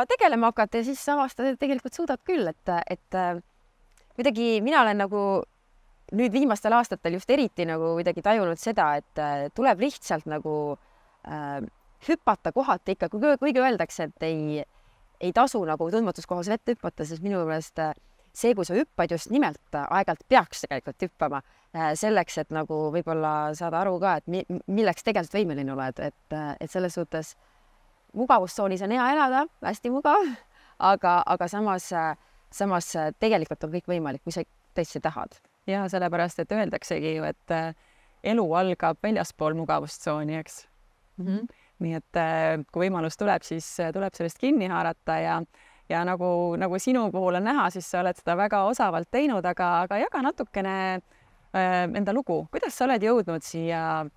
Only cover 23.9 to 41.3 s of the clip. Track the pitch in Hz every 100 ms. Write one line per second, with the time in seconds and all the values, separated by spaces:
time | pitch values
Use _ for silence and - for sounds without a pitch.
23.9 | 180 190 160 - 185 - 180 - 196 208
24.9 | 165 - 208 165 202 185 143 135 135 131
25.9 | - 147 - - 151 147 139 156 190 180
26.9 | 175 165 160 156 - _ _ _ _ _
27.9 | _ _ 208 247 247 180 - 196 185 202
28.9 | 247 254 285 254 254 311 - - 208 240
29.9 | 262 294 392 349 240 - _ - - 185
30.9 | 196 180 175 - 175 175 202 214 185 -
31.9 | 175 160 151 _ _ _ - 196 175 -
32.9 | 165 156 - 220 202 160 - 156 170 -
33.9 | 175 151 135 - 170 165 _ _ - 165
34.9 | 147 160 139 - - _ _ - 196 190
35.9 | 185 180 170 175 - 165 214 185 - -
36.9 | 160 156 160 156 - - 165 165 160 _
37.9 | _ _ _ - 226 175 170 190 - 165
38.9 | 160 214 208 170 - 156 160 156 156 147
39.9 | - - 151 151 160 156 - - _ _
40.9 | _ _ - 185